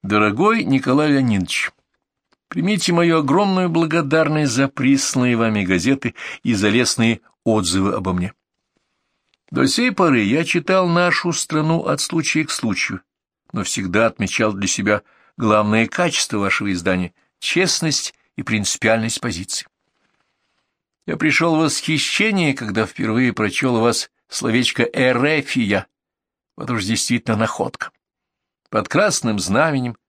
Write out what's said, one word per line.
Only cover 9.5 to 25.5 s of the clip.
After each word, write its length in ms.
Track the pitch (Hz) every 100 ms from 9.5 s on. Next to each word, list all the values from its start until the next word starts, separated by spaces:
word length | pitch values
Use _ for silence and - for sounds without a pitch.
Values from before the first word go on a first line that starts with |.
До 160 | 127 135
сей 260 | 226 247
поры 300 | 196 175 127
я 220 | 101 139
читал 440 | 165 175 - 190 180
"Нашу 460 | 175 175 170 175
страну" 500 | 165 - 156 156 165
от 160 | - 143
случая 440 | - 165 151 160
к 60 | 147
случаю, 520 | - 113 95 - - _ _ _ _ _
но 120 | 117
всегда 420 | 95 - 95 98 113
отмечал 480 | - 98 - 110
для 120 | 98 98
себя 360 | - 101 104 _ _ _ -
главное 500 | 113 107 104 107 113
качество 520 | - 175 - - 107
вашего 340 | 98 - 101
издания: 400 | 90 87 92 87 _ _ _
честность 760 | - 165 185 - 165 143 - _ _ -
и 60 |
принципиальность 800 | - 110 98 - 113 113 113 -
позиций. 460 | 120 87 95 - - _ _ _ _ _ _ _ _ _ _ _ _ _
Я 120 | - 160
пришёл 400 | 156 139 170 156
в 20 |
восхищение, 960 | 160 - - 156 - - 214 196 160
когда 320 | 135 110 101 107
впервые 460 | - 110 110 127
прочёл 420 | 107 107 - 135
у 60 | 120
вас 280 | 117 117 - _ _
словечко 560 | - 120 113 120 -
"эрефия". 1040 | 120 - 127 120 143 156 135